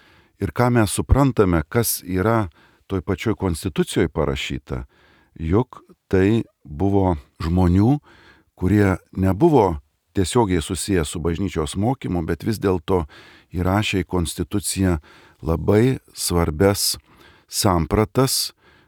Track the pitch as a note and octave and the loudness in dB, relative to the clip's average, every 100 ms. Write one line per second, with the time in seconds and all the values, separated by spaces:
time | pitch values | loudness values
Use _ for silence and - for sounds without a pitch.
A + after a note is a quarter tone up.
0 | _ _ _ _ G2 - B2 A#2+ G#2 - | _ _ _ _ -6 0 2 2 2 -2
1 | F2+ B2+ C#3 A2 F#2+ E2+ - A#2 A2+ - | 0 2 2 2 2 2 0 -2 -2 -4
2 | F2+ F#2 G2+ A#2 F#2 - _ _ - F#2+ | -4 -2 0 0 -2 -8 _ _ -8 -6
3 | - F#2 A2+ G#2 F#2+ E2+ G2 - F3 - | -4 -4 -2 -2 -2 -4 -4 -4 -2 0
4 | F2 - C#2+ C#2 - C2+ - C2 B1 _ | 0 0 -2 -2 -6 -10 -8 -10 -10 _
5 | _ _ _ - D#2+ G2 B2+ - - _ | _ _ _ -10 0 0 0 -6 -20 _
6 | - F#2+ F#2+ A2+ - _ - D2 G2 G2 | -2 2 4 2 -2 _ -14 -4 0 2
7 | F#2+ E2 - - E2 F2 F2+ F#2 G#2+ D3 | 2 -2 -6 -10 -2 2 4 4 4 2
8 | - _ - _ _ - F#2 G#2 G2+ F#2 | -4 _ -20 _ _ -6 0 2 2 0
9 | _ - F#2+ F#2 E3+ C#3+ G2 D#2 - _ | _ -2 0 2 4 4 4 0 -8 _
10 | _ - F2+ B2 G#2+ F2+ - F#2 - F#2 | _ -4 0 2 2 0 -2 -6 -2 0
11 | D2 F2+ D#2+ E2 G2 D#2+ D2+ F#2 G#2+ C3+ | -2 -4 -4 -4 -4 -4 -4 -2 -2 -2
12 | B2 F2+ D#2+ E2+ G2+ G#2 G2 F#2 - F#2 | -4 -4 -4 -4 -4 -2 0 0 0 -2
13 | D#2 - - - _ F2+ F2+ G2 G#2+ G2 | -2 -10 -20 -20 _ -4 0 0 0 -2
14 | E2+ F2+ F#2+ - F2 G#2 - - F#2+ E2+ | -2 -2 -2 -4 -6 -4 -4 0 0 0
15 | - - - _ C#2+ E2 E2 G#2 B2 C3 | -4 -20 -20 _ -4 -2 2 4 4 0
16 | - - - F2 E2+ D2+ G2 G2+ - - | -8 -10 -4 0 0 2 2 2 -2 -6
17 | - - - _ _ - G#2+ F2 D#2 G2+ | -10 -20 -20 _ _ -2 0 2 2 0
18 | G#2+ - C3 - - - _ _ | 0 0 0 -2 -6 -10 _ _